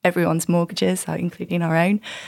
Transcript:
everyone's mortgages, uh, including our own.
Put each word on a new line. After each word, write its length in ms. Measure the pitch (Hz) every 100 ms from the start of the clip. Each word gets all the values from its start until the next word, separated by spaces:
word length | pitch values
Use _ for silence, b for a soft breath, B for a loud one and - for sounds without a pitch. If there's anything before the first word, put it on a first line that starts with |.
everyone's 440 | 185 175 170 165 -
mortgages, 560 | 175 175 185 185 185 -
uh, 80 | 160
including 440 | 175 - 175 175
our 140 | 165 160
own. 240 | 180 208 B B